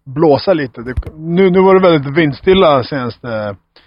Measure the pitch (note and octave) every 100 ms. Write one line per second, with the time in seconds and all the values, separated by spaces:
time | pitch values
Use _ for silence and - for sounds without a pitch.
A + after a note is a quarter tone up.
0 | C#3 C3 D#3+ C3+ - E3 C3 - A#2+ B2
1 | - D#3 D#3+ F3 F#3+ F#3 F#3+ F#3+ F#3 D#3
2 | C#3 C3+ D3 B2+ F#3+ F#3+ E3+ C#3 A2+ C#3+
3 | B2 - B2 A2 G#2 G2 _ _